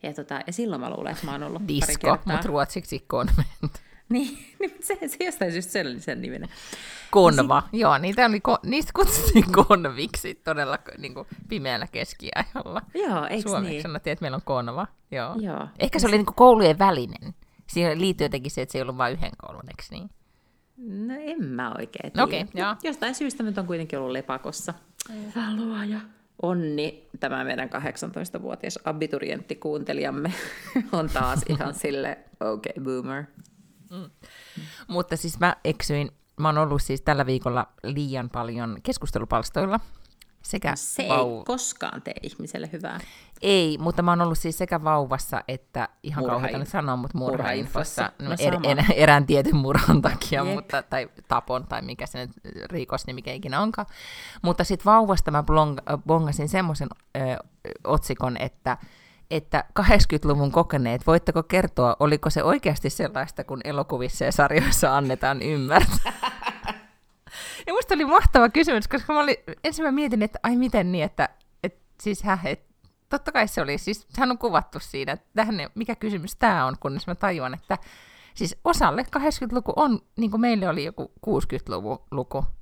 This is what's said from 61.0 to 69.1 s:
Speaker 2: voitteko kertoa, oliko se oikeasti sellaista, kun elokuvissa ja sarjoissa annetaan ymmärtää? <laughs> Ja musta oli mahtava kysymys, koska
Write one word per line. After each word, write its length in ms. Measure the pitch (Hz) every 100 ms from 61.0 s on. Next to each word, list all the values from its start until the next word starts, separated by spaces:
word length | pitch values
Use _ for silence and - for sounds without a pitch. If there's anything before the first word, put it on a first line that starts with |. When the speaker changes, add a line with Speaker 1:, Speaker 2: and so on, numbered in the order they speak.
| -
Speaker 2:
voitteko 360 | 165 - 165
kertoa, 520 | 160 185 180 - 123 -
oliko 300 | 147 147 -
se 140 | -
oikeasti 460 | 160 285 185 147 139
sellaista, 540 | - 156 - 147 -
kun 180 | - 135
elokuvissa 640 | - 143 143 139 123 - 131
ja 60 |
sarjoissa 680 | - 143 151 - - 151 139
annetaan 440 | 139 131 131 139
ymmärtää? 720 | 131 151 131 165 - - - -
<laughs> 600 | 254 - - - 202 214 - _ _ _ - - - - -
Ja 60 |
musta 200 | 392 494 339
oli 100 | 285
mahtava 440 | 349 - 262 233
kysymys, 380 | 294 330 240 208
koska 260 | 277 -